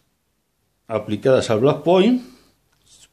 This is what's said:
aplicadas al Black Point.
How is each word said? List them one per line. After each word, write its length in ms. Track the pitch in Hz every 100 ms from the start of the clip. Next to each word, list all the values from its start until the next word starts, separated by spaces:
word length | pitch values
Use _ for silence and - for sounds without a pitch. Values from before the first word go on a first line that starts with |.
| _ _ _ _ _ _ _ _ -
aplicadas 640 | 110 107 104 135 127 -
al 100 | 107
Black 220 | 135 147
Point. 400 | 165 185 208 254 - - _ _ _ _ _ _ _